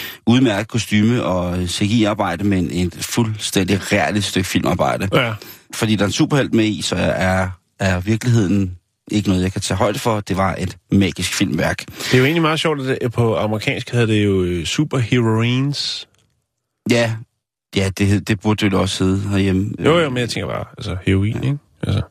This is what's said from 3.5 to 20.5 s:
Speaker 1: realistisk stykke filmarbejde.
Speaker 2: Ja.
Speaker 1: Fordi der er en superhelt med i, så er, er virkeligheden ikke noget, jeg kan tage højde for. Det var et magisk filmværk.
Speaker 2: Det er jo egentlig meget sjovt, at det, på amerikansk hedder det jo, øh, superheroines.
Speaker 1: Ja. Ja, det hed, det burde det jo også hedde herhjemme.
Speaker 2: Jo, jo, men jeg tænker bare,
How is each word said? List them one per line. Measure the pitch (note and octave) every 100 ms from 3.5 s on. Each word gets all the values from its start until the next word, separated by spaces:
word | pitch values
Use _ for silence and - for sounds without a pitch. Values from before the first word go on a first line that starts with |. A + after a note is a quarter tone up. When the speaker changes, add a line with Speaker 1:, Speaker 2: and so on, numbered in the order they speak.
| G2+ F#2 G2 -
Speaker 1:
realistisk | G#2 D2 G#2 F#2+
stykke | F#2 F#2
filmarbejde. | G2 C2+ - C2+ A#1 G2
Speaker 2:
Ja. | D#3+ A#2+ A2 - - -
Speaker 1:
Fordi | - G#2+ G#2+
der |
er | G2+
en |
superhelt | - D3+ D3 F#2+
med | A2+ A2
i, | F2+
så | - F2+
er, | F2 - F#2 F#2 F#2 F#2 _ -
er | F#2+ F2+
virkeligheden | F#2 A2+ B2 A#2 F#2 G2+ F#2 F2+ _ _ -
ikke | G#2 G2+
noget, | F2+
jeg | F#2
kan | G2+
tage | - F#2+
højde | G#2 B2
for. | A#2+ G#2+
Det | - F#2
var | F#2+ -
et | F#2 - -
magisk | G2 F#2+ - F2+
filmværk. | - G2+ E2 D#2+ F2 -
Speaker 2:
Det | - -
er | B2+
jo |
egentlig | C3+ E3+
meget | D#3 D#3
sjovt, | E3 D3
at | C3 A#2+
det, | B2
på | A#2+ A2+ F2
amerikansk | G#2+ G#2+ - - -
hedder | A#2+ A2
det | G#2+
jo, | G#2 F#2+
øh, | F2+ F2
superheroines. | D#2 - D3+ C3+ A2 B2 A2+ A2 A#2 B2+ C#3 C#3 - - - _ _ _ _ _ _ _ -
Speaker 1:
Ja. | A#2+ A#2 A2+ - _ _ _ _ G2+
Ja, | F#2+ F2+
det | G2+
hed, | G2+
det | - G2+
burde | G#2+ G2+ G#2
det |
jo | F#2+
også | F#2 -
hedde | F#2+ F#2+ G2+
herhjemme. | F#2+ G2 F#2+ G#2+ -
Speaker 2:
Jo, | G#2+ E3+
jo, | D3+
men | B2+
jeg | A#2
tænker | -
bare, | F2